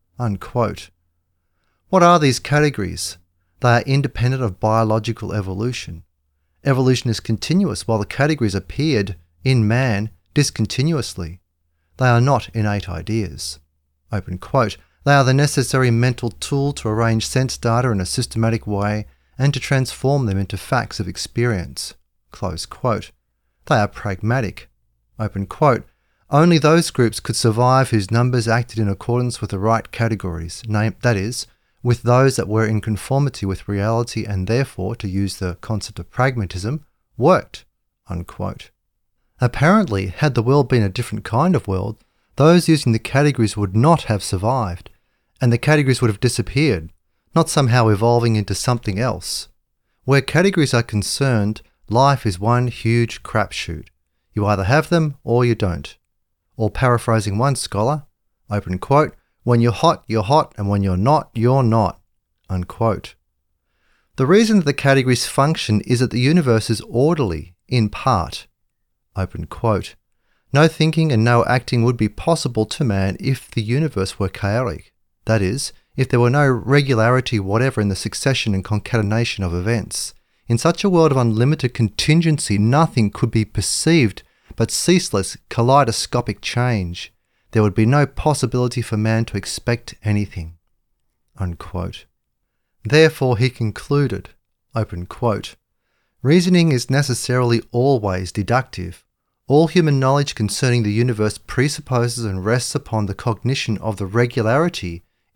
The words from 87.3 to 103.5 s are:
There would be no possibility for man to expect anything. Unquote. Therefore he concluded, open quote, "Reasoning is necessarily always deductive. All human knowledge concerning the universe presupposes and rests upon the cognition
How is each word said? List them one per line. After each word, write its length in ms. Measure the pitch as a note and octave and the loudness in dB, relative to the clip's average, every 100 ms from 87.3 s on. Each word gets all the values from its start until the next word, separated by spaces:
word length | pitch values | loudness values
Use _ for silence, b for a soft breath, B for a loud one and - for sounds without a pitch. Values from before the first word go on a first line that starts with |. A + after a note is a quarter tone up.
| _ _ | _ _
There 100 | A2 | 2
would 120 | G#2 | 2
be 120 | F#2+ A2 | 4 4
no 180 | C#3+ C#3+ | 4 2
possibility 760 | - D#3 C#3+ A#2+ B2 B2 A#2+ | 0 -2 0 -2 0 -2 -4
for 140 | A#2 G#2+ | -4 -2
man 280 | A2 A2+ A2+ | 0 0 -2
to 100 | G2+ | -6
expect 580 | - - - A#2+ - - | -8 -8 -4 -4 -6 -8
anything. 540 | G#2+ G#2 G2+ - D#2+ E2 _ _ _ _ _ _ _ - | -2 -2 -2 -8 -12 -14 _ _ _ _ _ _ _ -8
Unquote. 680 | F2+ E2 - F2+ F2+ - - _ _ _ _ _ _ _ | -8 -8 -10 -8 -8 -10 -20 _ _ _ _ _ _ _
Therefore 540 | G#2+ D3+ D#3+ - C3 A2+ | 0 4 4 4 0 2
he 100 | B2+ | 0
concluded, 800 | - A2 - - C#3+ C3+ F#2 - _ _ _ _ | -2 -6 -6 -2 0 0 -4 -10 _ _ _ _
open 320 | A2+ G#2+ F2 F2+ | -6 -4 -6 -10
quote, 480 | - A#2+ G2+ - - _ _ _ _ _ _ | -4 -2 -2 -6 -18 _ _ _ _ _ _
"Reasoning 500 | B2+ F3 F3+ F3+ E3 | 2 4 4 4 4
is 180 | B2+ - | 2 0
necessarily 720 | C3 C#3 A#2+ - B2 A#2+ A#2 - | 0 0 -2 -2 0 2 2 0
always 640 | A#2+ C3+ C3 G#2 F#2 F#2 | 0 2 2 0 -2 -4
deductive. 720 | - F#2+ B2 - - F2+ - _ _ _ _ - | -4 0 0 -2 -10 -12 -12 _ _ _ _ 2
All 220 | C#3+ E3 | 4 4
human 320 | F3+ D#3 C#3 | 2 2 2
knowledge 340 | C3 C#3+ C#3 | 2 2 0
concerning 480 | - G#2+ - B2+ A#2+ | -4 -4 0 0 2
the 100 | G#2 | 2
universe 460 | G#2+ B2 G#2+ G#2+ - | 0 0 0 -2 -4
presupposes 840 | - - D3 - - B2+ A#2+ A#2+ | -6 -2 -2 -2 -4 -2 -2 -4
and 200 | A2 F#2+ | -6 -4
rests 300 | F#2+ B2 - | 0 -2 -2
upon 320 | C#3+ - A2+ G2+ | -6 -4 -4 -2
the 80 | |
cognition 640 | G2 A#2+ A2 A#2+ | -4 -4 -2 -2